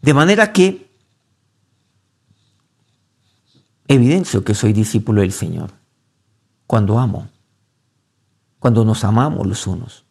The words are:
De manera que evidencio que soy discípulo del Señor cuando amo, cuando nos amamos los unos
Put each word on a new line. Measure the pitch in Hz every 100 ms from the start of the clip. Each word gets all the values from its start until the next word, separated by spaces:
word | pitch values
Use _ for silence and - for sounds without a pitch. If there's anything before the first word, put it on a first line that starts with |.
De | 139
manera | 143 160 208 214
que | 214 185 185 - _ _ _ _ _ _ _ _ _ _ _ _ _ _ _ _ _ _ _ _ _ _ _ _ _ _ _ _ _ _
evidencio | 139 120 175 180 107
que | -
soy | 104 110
discípulo | 107 107 113 107 104
del | 95
Señor | 98 82 82 80 - _ _ _ _ _ _ _ _ _
cuando | 113 101 110
amo, | 127 90 98 _ _ _ _ _ _ _ _ _ _ _ _ _
cuando | 127 113
nos | 110 107
amamos | 101 107 139 - 95
los | 110 -
unos | 90 - - _